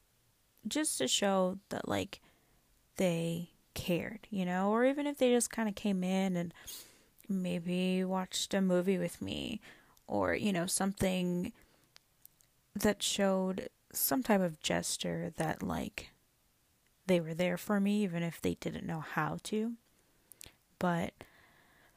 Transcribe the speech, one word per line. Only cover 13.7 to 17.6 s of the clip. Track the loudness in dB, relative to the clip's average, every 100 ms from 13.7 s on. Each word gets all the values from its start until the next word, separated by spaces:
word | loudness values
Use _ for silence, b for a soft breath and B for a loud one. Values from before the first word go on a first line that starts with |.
| _ _
some | -4 0 2
type | 4 4
of | 4 -2
gesture | -2 0 -2 -4 -4 -4 -4 -4
that, | -4 -2
like, | -4 -4 -6 -10 -16 -20 _ _ _ _ _ _ _ _ 2
they | 2
were | 2
there | 0 0
for | 0